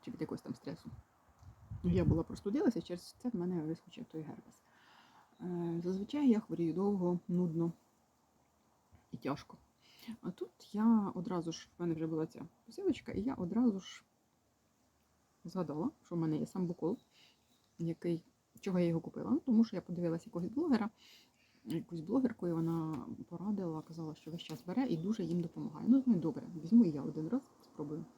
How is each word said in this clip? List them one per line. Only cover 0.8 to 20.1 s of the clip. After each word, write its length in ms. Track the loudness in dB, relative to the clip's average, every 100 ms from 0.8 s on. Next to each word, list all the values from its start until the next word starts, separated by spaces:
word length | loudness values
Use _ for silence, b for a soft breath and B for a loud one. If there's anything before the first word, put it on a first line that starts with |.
| -12 -16 -20 _ _ _ -20 -20 -16 -4
Я 220 | 2 4
була 180 | 4 2
простудилася, 600 | 0 -6 -2 2 2 0
через 320 | -6 -10 -12 -8
це 60 | -6
в 80 | -2
мене 260 | -2 -2
вискочив 420 | -4 -6 -10 -16
той 180 | -12 -10
герпес. 320 | -10 -14 -18 -20 _ B B B B B B _
Е, 400 | -6 -4 -2 -2
зазвичай 440 | -2 -4 -2 2 6
я 120 | 6
хворію 320 | 4 -2 0
довго, 480 | 2 2 2 2 0 0
нудно 440 | 0 2 2 0 -2 _ _ _ _ _ _ _ _ _ _ _ -20 _
і 40 | -10
тяжко. 400 | -6 -6 -8 -20 _ _ B B B -12
А 80 | -10
тут 440 | -10 -12 _ -10
я 380 | 2 6 6 4
одразу 380 | -4 -2 -2 -2
ж, 160 | -8 -12 _
в 40 |
мене 120 | -2
вже 120 | 0 -2
була 200 | -2 -4
ця 200 | -6 -16 _ -20
посилочка, 460 | -4 -2 -2 -4
і 100 | -4
я 120 | -4
одразу 460 | -2 -2 4 4 2
ж 240 | -6 -18 _ _ _ _ _ _ _ _ _ _ _ _ _ _
згадала, 460 | -10 -4 -4 -2 -4 -4
що 100 | _
в 40 | -2
мене 180 | 0 0
є 100 | -2
самбукол, 520 | -2 -2 0 -2 -2 _ b b b _ _ _ _
який, 460 | -4 -2 -2 -2 -4 _ _ -10
чого 180 | -2 2
я 80 | 4
його 140 | 2
купила? 300 | -2 -8 0
Ну, 80 | 0
тому 260 | 4 6
що 120 | 6 2
я 60 |
подивилась 440 | -6 -2 0